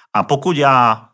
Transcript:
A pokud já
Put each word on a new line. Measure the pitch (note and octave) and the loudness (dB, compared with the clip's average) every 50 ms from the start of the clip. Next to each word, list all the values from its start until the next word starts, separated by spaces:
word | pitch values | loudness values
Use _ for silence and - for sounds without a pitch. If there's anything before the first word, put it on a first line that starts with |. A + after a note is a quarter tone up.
| _ _ - | _ _ -6
A | G#2 - | -6 -4
pokud | - C#3+ C#3 - F#3 E3+ D3 | -2 -4 -4 -2 -2 -2 0
já | C#3+ C#3 C3+ B2+ B2 A2+ A2 A2+ - _ | 2 2 2 2 2 2 0 -2 -6 _